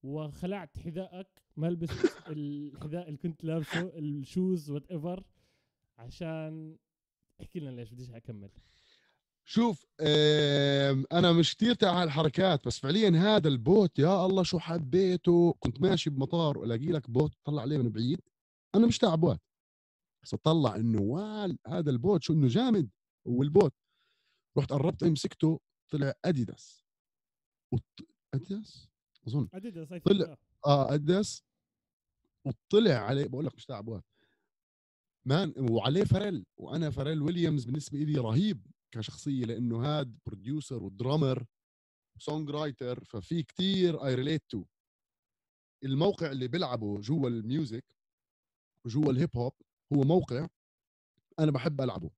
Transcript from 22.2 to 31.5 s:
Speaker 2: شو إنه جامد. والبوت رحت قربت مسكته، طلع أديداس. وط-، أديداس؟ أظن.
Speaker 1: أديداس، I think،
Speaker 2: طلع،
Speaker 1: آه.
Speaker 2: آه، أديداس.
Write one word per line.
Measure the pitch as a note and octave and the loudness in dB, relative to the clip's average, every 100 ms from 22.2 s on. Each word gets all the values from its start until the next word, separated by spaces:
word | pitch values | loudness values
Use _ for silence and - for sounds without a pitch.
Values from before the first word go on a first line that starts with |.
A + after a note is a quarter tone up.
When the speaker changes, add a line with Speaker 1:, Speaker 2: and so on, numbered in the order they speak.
Speaker 2:
شو | - | 2
إنه | E3 C3+ | 4 4
جامد. | C3+ B3+ G#3 B2+ _ _ _ - | 4 2 2 0 _ _ _ -4
والبوت | A#2+ D3 E3 F3 - _ _ _ _ _ _ _ - | 0 4 6 4 2 _ _ _ _ _ _ _ -4
رحت | C3+ | -2
قربت | D3 D3+ D3+ | 0 0 2
مسكته، | E3+ D3+ - - D#3 E3 _ _ _ | 2 2 -2 -2 0 0 _ _ _
طلع | D3+ C#3 - | -2 -2 -2
أديداس. | - D3+ A2 - - - _ _ _ _ _ _ _ _ _ | -2 0 -2 -6 -20 -20 _ _ _ _ _ _ _ _ _
وط-، | - - - - _ _ | -6 -6 -20 -20 _ _
أديداس؟ | C#3 - G3 G#3+ - - _ _ _ - | -8 -6 -12 -12 -20 -20 _ _ _ -6
أظن. | C3+ A#2 | -4 -4
Speaker 1:
أديداس، | F#3 A3 E3+ D#3 | -8 -14 -14 -14
I | F3 | -4
think، | |
Speaker 2:
طلع، | - G3+ E3+ - _ _ C#3+ | 2 2 2 -8 _ _ 2
Speaker 1:
آه. | C#3+ C3+ | 2 4
Speaker 2:
آه، | |
أديداس. | C#3+ D3 F#3 G#3 - _ | 0 2 2 0 -8 _